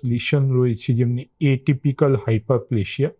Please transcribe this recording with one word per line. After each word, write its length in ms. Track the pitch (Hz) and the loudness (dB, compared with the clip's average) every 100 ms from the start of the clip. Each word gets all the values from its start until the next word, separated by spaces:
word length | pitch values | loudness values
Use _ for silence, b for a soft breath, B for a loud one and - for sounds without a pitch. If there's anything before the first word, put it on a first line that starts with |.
লিশন 480 | 123 120 - 143 135 | -4 -4 0 0 2
রয়েছে, 420 | 127 123 110 - | 2 2 0 0
যেমনি 300 | 117 120 120 - - | 0 0 -2 -8 -2
এটিপিক্যাল 760 | 143 135 - 135 143 131 143 123 | 0 2 0 0 -2 2 2 2
হাইপারপ্লেশিয়া 920 | - 110 - 123 - 113 92 - 135 | 0 -2 0 -2 -2 -4 -2 -4 -4